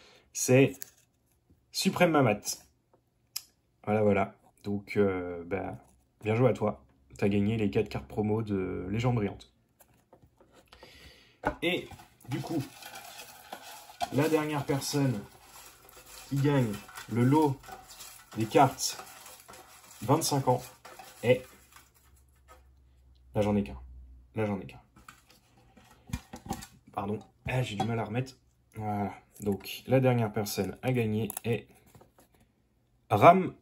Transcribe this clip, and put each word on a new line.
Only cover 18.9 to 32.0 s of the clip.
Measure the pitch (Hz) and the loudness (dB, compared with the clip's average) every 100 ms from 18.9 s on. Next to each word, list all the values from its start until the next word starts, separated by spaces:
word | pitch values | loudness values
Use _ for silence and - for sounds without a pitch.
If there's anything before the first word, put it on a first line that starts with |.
| - - - - - - - - - - - | -8 -14 -20 -20 -20 -20 -20 -20 -20 -20 -8
vingt-cinq | 110 156 - 143 135 | 0 2 2 0 2
ans | 123 - - - - - - | 0 -2 -20 -20 -20 -20 -4
est... | 117 - - - _ - _ _ _ _ _ _ _ - _ _ _ _ _ _ - | 2 2 0 -20 _ -20 _ _ _ _ _ _ _ -20 _ _ _ _ _ _ -8
Là, | 110 | -2
j'en | 104 | 2
ai | 104 | 2
qu'un. | 101 - - - - - - 110 | -2 -8 -16 -20 -20 -20 -12 -6
Là, | |
j'en | 107 98 | -4 -4
ai | - | -8
qu'un. | - - - - - _ - _ _ _ - - - - - - - - - - - - | -18 -20 -20 -20 -20 _ -20 _ _ _ -20 -20 -20 -10 -10 -10 -16 -12 -12 -12 -20 -12
Pardon. | - 101 107 - _ - | -8 -6 -6 -10 _ -4
Ah, | 127 | -2
j'ai | 120 101 | -2 -2
du | 107 | -2
mal | 113 | -2
à | |
remettre. | 104 117 131 - _ _ _ | -2 -4 -4 -8 _ _ _
Voilà. | - 107 104 98 - _ - | -10 -4 -2 -4 -6 _ -10
Donc, | 104 98 - - - | -4 -4 -6 -12 0
la | 127 | 4
dernière | 127 120 110 | 4 2 0
personne | 113 104 - 95 - | -2 -4 -4 -6 -4
à | 123 | -2
gagner | 123 110 107 104 - | 0 0 0 -2 -6
est | 113 117 - - _ - | -4 -4 -6 -20 _ -20